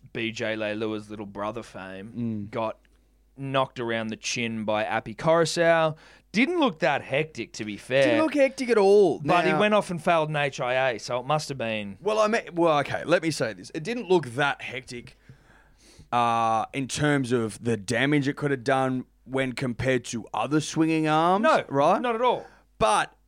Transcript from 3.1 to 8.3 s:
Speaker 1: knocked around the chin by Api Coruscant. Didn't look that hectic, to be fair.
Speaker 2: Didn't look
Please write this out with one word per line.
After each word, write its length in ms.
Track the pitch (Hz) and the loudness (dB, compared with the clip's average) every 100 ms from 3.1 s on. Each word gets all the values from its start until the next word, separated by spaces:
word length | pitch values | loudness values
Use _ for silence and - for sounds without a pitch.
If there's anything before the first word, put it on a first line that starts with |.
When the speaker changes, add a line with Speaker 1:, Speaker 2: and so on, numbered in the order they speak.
| _ _ - | _ _ -14
Speaker 1:
knocked 420 | 135 135 127 - | -4 -2 -2 -4
around 280 | 117 113 110 | -4 -4 -4
the 80 | 107 | -8
chin 480 | - 123 117 113 | -6 -4 -4 -4
by 200 | 107 107 | -2 0
Api 300 | 107 110 117 | 0 -2 -4
Coruscant. 840 | 110 160 165 160 170 165 165 160 156 - - _ | -4 2 2 2 2 4 4 2 -2 -12 -20 _
Didn't 260 | 196 277 359 | 0 0 2
look 220 | 262 156 | 0 0
that 220 | 165 139 | 0 0
hectic, 500 | - 135 156 - 107 | -2 -2 -2 -6 -10
to 100 | - | -8
be 120 | 107 101 | -8 -8
fair. 260 | - 131 | -2 2
Speaker 2:
Didn't 180 | 131 - | 4 4
look 100 | 320 | 2